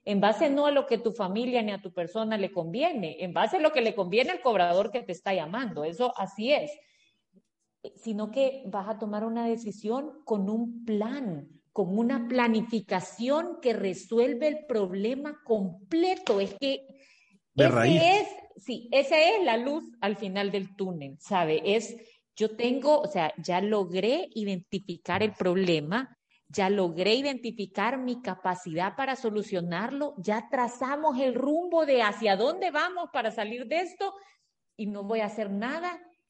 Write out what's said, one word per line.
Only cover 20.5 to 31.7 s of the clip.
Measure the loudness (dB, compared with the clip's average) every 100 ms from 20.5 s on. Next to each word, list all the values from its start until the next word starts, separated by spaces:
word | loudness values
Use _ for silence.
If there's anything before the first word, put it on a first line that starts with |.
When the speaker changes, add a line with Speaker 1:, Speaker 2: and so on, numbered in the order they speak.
Speaker 1:
del | -2 -6 -6
túnel, | -6 -6 -10 -14
¿sabe? | -2 2 2 2 2 0
Es, | 0 -14 -18 _ _ -4
yo | -4 0
tengo, | -2 0 4 4
o | 2
sea, | 0 -2 -2
ya | -2 0
logré | 2 0 0 0 0 0 -2
identificar | -6 -4 -4 -6 -8 -8 -10 -4 0
el | 0
problema, | 0 0 2 2 2 0 -4 -6 _ _ _ _
ya | -2 2
logré | 2 0 0 2
identificar | 2 2 -4 -6 -8 -8 -2 -2 -2
mi | -4 -6
capacidad | -6 -4 -4 -4 -4 -2 -2 -2
para | -4 -2
solucionarlo, | -2 -2 -2 -4 -2 -4 -4 -4 -6 -6
ya | -2 -2 -2
trazamos | -2 -2 -2 -4 0 0 2
el | 0 0
rumbo | 0 0 2